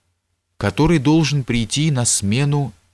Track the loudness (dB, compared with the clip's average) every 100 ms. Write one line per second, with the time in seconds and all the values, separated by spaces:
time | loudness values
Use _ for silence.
0 | _ _ _ _ _ -6 -4 0 2 2
1 | 2 2 2 -2 -2 -2 -2 -2 0 0
2 | -2 -2 0 0 0 -2 -4 -8 _